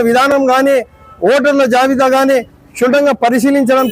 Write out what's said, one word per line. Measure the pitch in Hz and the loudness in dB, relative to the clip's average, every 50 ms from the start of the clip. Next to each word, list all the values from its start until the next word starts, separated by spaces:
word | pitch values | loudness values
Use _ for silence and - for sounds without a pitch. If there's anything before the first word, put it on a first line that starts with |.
| 240 233 | 0 0
విధానం | 233 247 262 277 285 277 269 254 | 0 0 0 0 0 0 0 0
కానీ | 254 262 269 277 277 254 226 - - - - - - - - 190 | 0 0 0 0 0 -2 -4 -6 -14 -20 -20 -20 -10 -4 -2 0
ఓటర్ల | 254 285 254 294 277 277 269 247 240 | 0 0 0 0 0 0 0 0 0
జాబితా | 247 262 269 269 247 269 262 262 | 0 0 0 0 0 0 0 0
కానీ | 262 269 269 269 254 226 - - - _ - - | 0 0 0 0 -2 -4 -6 -14 -20 _ -20 -6
క్షుణ్ణంగా | - 233 254 247 285 285 285 262 - 240 | -4 -2 0 0 0 0 0 -2 0 -2
పరిశీలించడం | 233 247 254 202 277 277 285 269 226 262 262 262 240 | -2 0 0 0 0 0 0 0 0 0 0 0 0